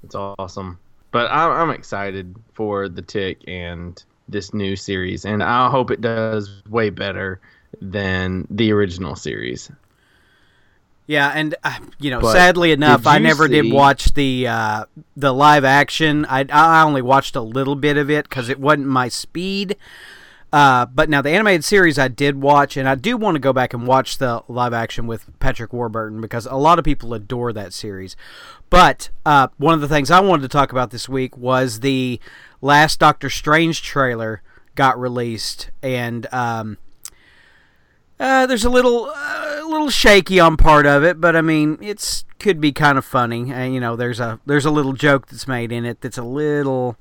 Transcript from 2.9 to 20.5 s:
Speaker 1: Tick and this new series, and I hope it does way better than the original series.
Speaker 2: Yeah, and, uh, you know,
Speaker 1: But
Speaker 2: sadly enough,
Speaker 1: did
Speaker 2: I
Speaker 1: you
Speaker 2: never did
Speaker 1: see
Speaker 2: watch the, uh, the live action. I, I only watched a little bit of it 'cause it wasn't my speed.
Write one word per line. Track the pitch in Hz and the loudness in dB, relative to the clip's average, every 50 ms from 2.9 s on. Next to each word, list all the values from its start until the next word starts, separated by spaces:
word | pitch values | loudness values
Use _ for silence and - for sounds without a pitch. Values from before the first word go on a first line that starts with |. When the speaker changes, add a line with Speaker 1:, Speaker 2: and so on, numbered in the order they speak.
| 87 - | -8 -12
Speaker 1:
Tick | 90 - - 107 98 95 85 _ _ - | -16 -10 -8 -6 -6 -6 -8 _ _ -14
and | 90 90 87 87 87 82 85 87 87 - - _ _ _ _ - | -12 -12 -12 -12 -12 -12 -14 -16 -16 -18 -20 _ _ _ _ -12
this | - 104 95 98 - | -10 -10 -10 -8 -8
new | 107 101 95 98 | -6 -4 -4 -6
series, | 95 - - 98 92 92 92 95 90 - | -6 -6 -6 -6 -6 -4 -6 -8 -8 -8
and | 101 107 104 | -6 -4 -4
I | 95 78 120 123 127 120 | -2 -2 0 0 0 2
hope | 127 131 123 117 | 0 0 -2 -2
it | 120 - | -4 -4
does | 113 117 117 113 110 110 110 107 104 101 - - _ 107 | -4 -4 -4 -2 -4 -4 -4 -6 -6 -8 -16 -20 _ -6
way | 104 117 110 107 | -4 -2 -2 -2
better | 92 - 104 98 95 95 98 95 92 92 _ _ _ _ _ _ - - | -4 -6 -8 -8 -8 -8 -8 -8 -10 -12 _ _ _ _ _ _ -20 -16
than | - 98 90 107 101 95 92 92 - 92 - 92 - - | -16 -8 -6 -4 -4 -2 -2 -2 -2 -4 -4 -6 -8 -8
the | 92 104 117 110 | -4 -2 0 2
original | 107 104 104 95 87 87 92 76 69 | 2 2 0 -2 -4 -8 -10 -10 -10
series. | - - 76 58 50 55 62 62 - - - 139 _ _ _ _ _ _ _ _ _ _ _ _ _ _ _ _ _ _ _ _ _ _ _ _ _ _ - | -10 -10 -10 -10 -10 -10 -10 -12 -12 -14 -20 -20 _ _ _ _ _ _ _ _ _ _ _ _ _ _ _ _ _ _ _ _ _ _ _ _ _ _ -2
Speaker 2:
Yeah, | 151 147 143 143 139 | 0 0 0 0 0
and, | 156 156 151 156 - - | -2 -4 -4 -6 -6 -6
uh, | 147 127 - - - - - | -8 -8 -8 -16 -20 -16 -8
you | 143 143 | -6 -4
know, | 170 202 | -2 0
Speaker 1:
But | - 113 - | 2 4 6
Speaker 2:
sadly | 185 180 180 180 180 175 165 | 6 6 6 6 4 4 2
enough, | 156 135 147 151 143 135 | 2 4 4 4 4 4
Speaker 1:
did | 113 151 | 4 4
Speaker 2:
I | 147 151 | 4 4
Speaker 1:
you | - | 4
Speaker 2:
never | 160 160 139 156 147 | 2 4 4 2 4
did | 127 151 143 | 4 2 2
Speaker 1:
see | - | 2
Speaker 2:
watch | 131 139 139 139 139 - - - - | 4 4 6 4 4 4 4 4 4
the, | 147 143 135 131 127 127 120 | 4 2 0 -2 -2 -4 -4
uh, | 113 113 110 107 107 107 113 _ _ - 147 _ _ 147 | -4 -4 -4 -4 -4 -6 -8 _ _ -20 -20 _ _ -2
the | 139 139 127 | -2 0 2
live | 131 143 151 147 151 135 | 6 6 6 6 6 6
action. | 131 135 143 143 - - - 160 156 147 147 151 147 | 4 4 4 2 2 0 -2 0 0 0 0 -2 -2
I, | 131 131 135 - | -2 -2 -2 2
I | 139 147 160 165 165 160 160 | 4 4 6 6 6 6 6
only | 156 147 135 | 6 4 0
watched | 123 123 131 135 135 - - | 2 2 2 2 2 0 -6
a | 143 | -8
little | 117 113 110 131 135 135 143 | -8 -4 -4 -4 -2 -2 -4
bit | 139 131 147 147 143 | -2 0 0 0 0
of | 147 139 | 0 0
it | 151 147 143 _ | 0 -2 -2 _
'cause | - 131 123 117 | -8 -8 -6 -6
it | 139 135 | -6 -2
wasn't | 139 143 151 147 135 | 2 0 2 2 0
my | 139 135 127 127 123 | -2 0 0 0 -2
speed. | - - - - - 165 180 190 196 196 202 185 202 _ - - - - - - - - - - _ _ - - | -6 -10 -12 -10 -10 -8 -6 -6 -4 -6 -6 -6 -8 _ -12 -20 -20 -20 -20 -20 -20 -20 -20 -20 _ _ -12 0